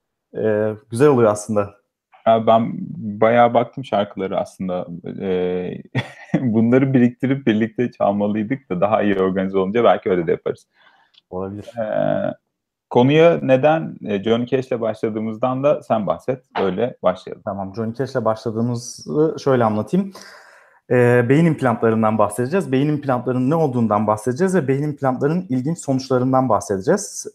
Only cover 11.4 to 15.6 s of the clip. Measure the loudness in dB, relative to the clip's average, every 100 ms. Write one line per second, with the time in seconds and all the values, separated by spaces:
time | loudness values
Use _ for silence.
11.4 | -10 -10 -12 -8 -4 -2 -2 -2 -4 -8
12.4 | _ _ _ _ -2 2 4 6 4 4
13.4 | 2 4 4 2 -2 -10 -6 -2 0 0
14.4 | 0 -2 -2 -4 -4 -4 -4 -4 -6 -4
15.4 | -4 0